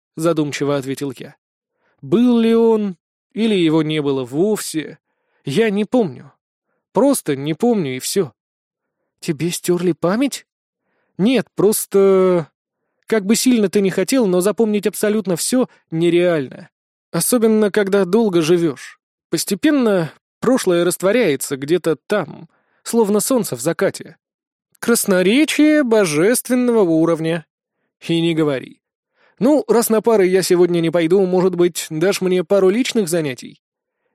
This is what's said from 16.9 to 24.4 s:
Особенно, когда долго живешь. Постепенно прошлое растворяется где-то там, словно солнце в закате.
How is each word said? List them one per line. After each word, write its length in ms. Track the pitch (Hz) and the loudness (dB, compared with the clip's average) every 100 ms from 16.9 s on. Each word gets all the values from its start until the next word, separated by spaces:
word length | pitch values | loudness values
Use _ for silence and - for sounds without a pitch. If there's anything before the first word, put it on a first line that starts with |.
| _ _ | _ _
Особенно, 600 | 165 - 254 220 214 208 | -6 -2 0 2 2 2
когда 340 | 214 196 196 | 0 0 0
долго 380 | 180 214 220 175 | 0 0 2 0
живешь. 580 | 156 175 165 123 - - _ _ _ | 2 2 0 -4 -16 -20 _ _ _
Постепенно 800 | 165 - 202 302 294 233 190 156 - _ _ | -8 -4 -2 0 2 2 0 -2 -8 _ _
прошлое 440 | 220 254 185 175 | 0 0 2 0
растворяется 720 | 175 - 185 233 202 135 - 135 | 0 0 0 2 0 -2 -4 -8
где-то 400 | 139 175 170 151 | -2 -2 0 -4
там, 540 | _ 208 156 - 165 _ _ _ | _ -4 -4 -12 -20 _ _ _
словно 380 | - 233 202 208 | -4 0 2 0
солнце 360 | - 262 185 123 | 0 -2 -2 -6
в 60 | |
закате. 560 | 139 165 190 - - - _ _ | -6 -2 -4 -4 -16 -20 _ _